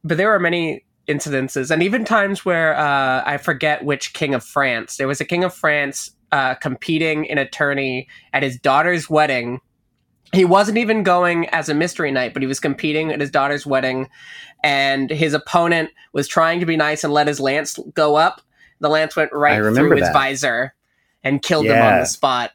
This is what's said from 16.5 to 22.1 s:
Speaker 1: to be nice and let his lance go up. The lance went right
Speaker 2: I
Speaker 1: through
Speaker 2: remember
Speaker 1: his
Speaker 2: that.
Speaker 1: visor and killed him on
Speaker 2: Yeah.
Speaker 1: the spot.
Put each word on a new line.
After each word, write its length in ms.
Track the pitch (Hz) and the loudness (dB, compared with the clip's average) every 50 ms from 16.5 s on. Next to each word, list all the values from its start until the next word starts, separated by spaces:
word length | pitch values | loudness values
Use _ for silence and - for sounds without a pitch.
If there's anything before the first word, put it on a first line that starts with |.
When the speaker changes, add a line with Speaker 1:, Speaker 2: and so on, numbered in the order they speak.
| 170 175 | 2 0
Speaker 1:
to 60 | 175 | 0
be 100 | 165 165 | 0 0
nice 280 | 156 151 151 156 151 - | 0 0 0 0 -2 -2
and 80 | 151 | 0
let 160 | 147 151 147 147 | 2 2 2 2
his 100 | 147 139 | -2 -2
lance 400 | 135 135 139 151 147 - - - - - - | -2 -2 -2 -2 -4 -6 -10 -12 -16 -8 -2
go 220 | - 156 151 147 | 0 2 4 4
up. 240 | 151 165 185 - - _ _ _ _ _ _ _ _ | 4 4 2 0 -4 _ _ _ _ _ _ _ _
The 80 | 156 147 | 0 0
lance 260 | 156 156 160 156 - | 2 2 0 0 0
went 160 | 170 156 - | -2 -2 -2
right 200 | - 147 147 147 - | 0 2 2 4 4
Speaker 2:
I 20 | 107 | 4
Speaker 1:
through 80 | 107 | 2
Speaker 2:
remember 280 | 107 113 127 147 147 - | 2 4 4 4 4 4
Speaker 1:
his 120 | - - | 4 2
Speaker 2:
that. 60 | 85 | 2
Speaker 1:
visor 640 | - 143 135 135 139 131 147 131 117 120 127 135 _ _ _ _ _ _ _ _ _ _ | 2 2 0 0 -2 -2 -2 -2 -2 -2 -4 -6 _ _ _ _ _ _ _ _ _ _
and 180 | - 139 139 135 | -4 -2 -2 -2
killed 260 | - - 180 156 151 | 0 0 0 2 4
him 60 | - | 4
on 60 | 120 117 | 6 6
Speaker 2:
Yeah. 220 | 117 110 98 90 | 6 6 6 4
Speaker 1:
the 60 | 80 | 2
spot. 440 | 80 | 0